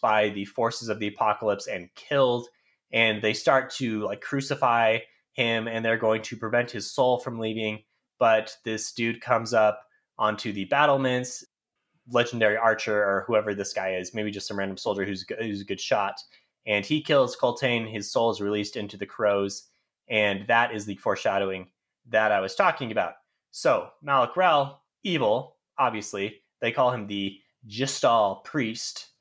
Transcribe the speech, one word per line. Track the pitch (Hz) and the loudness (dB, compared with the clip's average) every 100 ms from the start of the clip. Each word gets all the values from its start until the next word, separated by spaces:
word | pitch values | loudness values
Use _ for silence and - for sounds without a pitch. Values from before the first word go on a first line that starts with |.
by | 113 107 107 | 2 2 2
the | 101 101 | -2 -6
forces | - 117 - 117 | -2 -2 -2 -6
of | 107 | -4
the | 104 | -4
apocalypse | - 110 104 110 101 - | -2 -2 0 0 -2 -4
and | 95 90 - | -10 -10 -16
killed, | - 139 127 123 120 _ _ _ _ | -2 2 2 2 -4 _ _ _ _
and | 117 113 107 | 2 2 2
they | 107 | 0
start | 104 - 135 131 | 0 2 2 2
to, | - 123 107 101 | -4 -4 -2 -4
like, | 104 | -6
crucify | - 139 139 139 127 117 113 113 - _ _ | -6 -4 -4 0 2 4 4 2 -2 _ _
him, | - 117 113 113 | -2 0 0 -2
and | 113 113 | -2 0
they're | 113 | 2
going | 110 113 | 2 0
to | - 104 | -2 -8
prevent | 110 120 120 | -2 0 0
his | 107 - | -4 -6
soul | - 127 123 | 0 2 2
from | 131 113 | -2 -6
leaving. | 110 110 107 107 _ _ _ - | -4 -4 -4 -6 _ _ _ 2
But | 117 110 107 - 117 | 4 4 2 -8 -6
this | 110 - | -6 -6
dude | - 117 117 | -4 -4 -2
comes | 123 117 113 | 0 0 2
up | 117 107 104 - _ _ - | 4 4 2 -6 _ _ -2
onto | 107 104 113 | -2 -2 -4
the | 101 95 | -6 -2
battlements, | 143 147 139 131 123 123 - - _ _ _ _ _ 120 | 2 4 4 0 -2 -4 -10 -16 _ _ _ _ _ -2
legendary | 123 120 117 107 110 | 0 2 2 2 4
archer | 113 110 117 104 | 2 2 0 0
or | 101 98 - | 2 0 2
whoever | 110 104 | 0 0
this | 101 95 | -2 -4
guy | 104 95 92 | -4 -4 -4
is, | 90 | -6
maybe | 113 107 | -6 -6
just | 101 - | -6 -6
some | 101 | -6
random | 98 95 | -6 -4
soldier | 117 101 98 | -4 -2 -2
who's | 95 92 | -4 -8
g-, | 110 | -8
who's | 113 101 | -6 -6
a | 98 | -6
good | 98 | -6
shot, | - 110 101 - - _ _ _ 113 | -2 0 0 -6 -14 _ _ _ -2
and | 104 98 | 0 0
he | 151 | -2
kills | 147 143 123 - | 2 2 2 0
Coltaine. | 123 120 127 120 110 | -2 0 0 -2 -4
His | 110 101 | -8 -4
soul | 123 117 | 0 0
is | 101 | 0
released | 101 104 101 117 | -2 -2 -4 -6
into | 101 101 | -10 -10
the | 101 | -10
crows, | - 107 101 98 - - _ _ _ - | -2 0 2 0 -6 -16 _ _ _ -2
and | 110 104 98 101 | 2 2 0 2
that | 117 120 | 2 2
is | 110 104 | -2 -8
the | 98 | -4
foreshadowing | 113 95 107 98 98 95 92 _ _ _ 117 | -2 0 0 0 0 -4 -10 _ _ _ -2
that | 110 107 | 2 4
I | 101 | 2
was | 95 - | 0 2
talking | 185 - 123 | 2 2 -2
about. | 110 87 - _ _ _ | 0 -2 -4 _ _ _
So, | - 156 107 - - | -2 2 2 0 -8
Malak | 143 139 120 180 | 0 2 2 4
Rel, | 185 147 139 - _ _ | 4 4 2 -6 _ _
evil, | 202 160 110 117 143 _ _ - | -2 0 2 2 -2 _ _ -2
obviously. | 127 110 98 101 104 - _ _ | 0 0 -6 -4 -4 -6 _ _
They | 117 | -2
call | 127 127 | 2 2
him | 123 101 | 2 -4
the | 101 98 98 _ _ 110 | -4 -4 -6 _ _ -12
Gistal | 104 135 - 131 117 101 95 | -4 -4 0 4 4 4 0
Priest. | - 156 113 113 - - - _ | -6 -4 -4 -4 -10 -12 -16 _